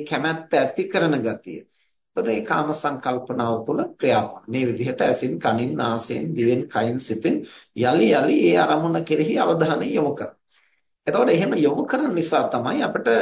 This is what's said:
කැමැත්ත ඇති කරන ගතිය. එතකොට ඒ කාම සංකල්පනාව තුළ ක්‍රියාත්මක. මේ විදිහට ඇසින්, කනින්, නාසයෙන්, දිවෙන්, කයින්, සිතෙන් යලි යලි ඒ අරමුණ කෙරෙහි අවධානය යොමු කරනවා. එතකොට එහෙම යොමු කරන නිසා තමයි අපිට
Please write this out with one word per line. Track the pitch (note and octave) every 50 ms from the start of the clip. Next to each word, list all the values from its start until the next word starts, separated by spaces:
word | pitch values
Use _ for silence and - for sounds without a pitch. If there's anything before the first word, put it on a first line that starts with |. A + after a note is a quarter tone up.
| D3
කැමැත්ත | - D#3 C3+ D3 D#3+ D#3+ - - -
ඇති | E3 C#3 C3 - - - -
කරන | - - F#3 E3+ D#3+ D3
ගතිය. | C3 A2+ A2+ G#2 - - F2+ D#2+ D2+ - _ _ _ _ _ _ _ _ _ - -
එතකොට | - A2+
ඒ | A2 G#2 G#2+
කාම | - D#3+ D#3 D3 D3
සංකල්පනාව | D3 - - D3 C#3 B2+ - C3 B2+ A#2+ - - A#2 A2+ A#2 A#2 A2+ A2 A2
තුළ | - - - A#2 - -
ක්‍රියාත්මක. | - - B2+ A#2 G#2+ G#2 - - - - -
මේ | A#2+ C3 B2+
විදිහට | A#2+ A2+ A2+ B2 C3 - -
ඇසින්, | - B2+ B2 - C3+ B2 - A2
කනින්, | - B2 A2+ A#2 B2 C#3 D#3
නාසයෙන්, | D3+ B2 A#2 A2+ A#2 - - A#2+ C#3+ D3+ E3 -
දිවෙන්, | A#2+ A#2 A#2+ B2 - - -
කයින්, | - G#2+ A2+ A#2 B2 C3
සිතෙන් | - - A2 - - E3+ C4 - - - - - - _ -
යලි | A2+ A#2+ B2 C#3+ F3 A3+ G#3+
යලි | D3+ C#3 C3+ D#3 D3+ D3+ F3
ඒ | E3+ F3
අරමුණ | E3+ D#3+ D3+ D3+ D#3 D#3+ E3+ E3 E3 E3
කෙරෙහි | - D#3 D3 D#3 - - F3
අවධානය | - E3+ E3+ D#3+ - - D3 - - C#4 -
යොමු | F#3 D3+ C#3+ -
කරනවා. | - - - - _ _ _ _ _ _ _ _ _ _ _ _ _ -
එතකොට | D3+ E3 A3 B3 -
එහෙම | E3+ E3 G3 - -
යොමු | E3 D3+ C#3+ C#3+ - -
කරන | - C4 C4 D4+ C4 F3+
නිසා | E3+ D#3+ - E3 C#3 B2 -
තමයි | - A#2+ A2+ C3 A3 D4+
අපිට | A#3+ - - - - A#2 A2+ -